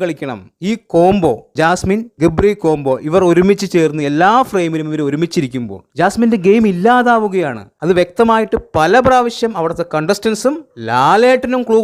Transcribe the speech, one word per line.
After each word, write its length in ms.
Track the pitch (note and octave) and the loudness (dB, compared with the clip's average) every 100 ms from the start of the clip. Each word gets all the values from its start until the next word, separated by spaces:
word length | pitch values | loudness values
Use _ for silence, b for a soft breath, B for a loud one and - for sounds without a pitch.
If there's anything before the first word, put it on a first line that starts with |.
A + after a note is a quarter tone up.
കളിക്കണം. 360 | F3 D3 C#3 A2 F#2 _ F3 | -6 -6 -10 -10 -14 _ -6
ഈ 40 | A3+ _ | -6 _
കോംബോ, 380 | E3+ F3 G3+ E3 A2+ - - | 2 4 4 0 -2 -6 -2
ജാസ്മിൻ 400 | D#3+ F3+ F#3+ G#3+ A#3 - | 0 0 -2 -4 -4 -2
ഗബ്രി 280 | E3 D#3+ G3+ G3+ | -2 0 0 0
കോംബോ, 300 | D#3+ D3+ C3+ B2+ D3+ | -2 -2 -2 -4 -2
ഇവർ 140 | F3+ F3+ | 0 2
ഒരുമിച്ച് 380 | E3+ F#3 G3+ G3 | 2 2 0 -2
ചേർന്ന് 300 | F3 D#3+ D#3 C#3+ | 0 0 -2 -4
എല്ലാ 220 | D3 F#3 A#3+ C4 | 0 2 2 0
ഫ്രെയിമിലും 360 | G3+ E3+ D#3+ D#3 | -2 -2 -4 -6
ഇവർ 100 | D3+ C#3+ | -4 -4
ഒരുമിച്ചിരിക്കുമ്പോൾ 720 | D3 E3+ - C3 B2+ A2+ F#2+ - C#3 | -2 -2 -2 -4 -6 -10 -12 -12 -2
ജാസ്മിൻ്റെ 380 | F3+ A3 A#3 A3 E3+ | -2 0 0 2 2
ഗെയിം 180 | A3+ A3 | 2 2
ഇല്ലാതാവുകയാണ്. 920 | F3 G#3+ B3 A#3+ A#3 G#3+ F#3 D3+ A2+ G2 _ | 2 2 2 2 0 0 -2 -4 -6 -14 _
അത് 80 | D#3+ F3+ | -2 0
വ്യക്തമായിട്ട് 580 | F3 - A3+ A3 G#3+ A3 - D#3+ | 0 0 2 2 0 -4 -4 -2
പല 220 | D#3+ A#3 B3+ | 2 4 4
പ്രാവശ്യം 460 | B3+ A#3+ A#3 A3+ G3 | 2 0 -2 -6 -4
അവിടുത്തെ 260 | E3 E3 E3 D#3 | -6 -6 -6 -4
കണ്ടസ്റ്റൻസും 600 | D#3+ G3+ A3 G#3+ B3+ D#4 C#4+ A#2+ A2+ | -2 -2 -2 -2 -2 -4 -8 -12 -4
ലാലേട്ടനും 760 | B2 C#3+ G3+ B3 B3+ B3+ B3+ A#3+ | 0 2 4 4 2 0 -4 0
ക്ലൂ 100 | A3+ | 2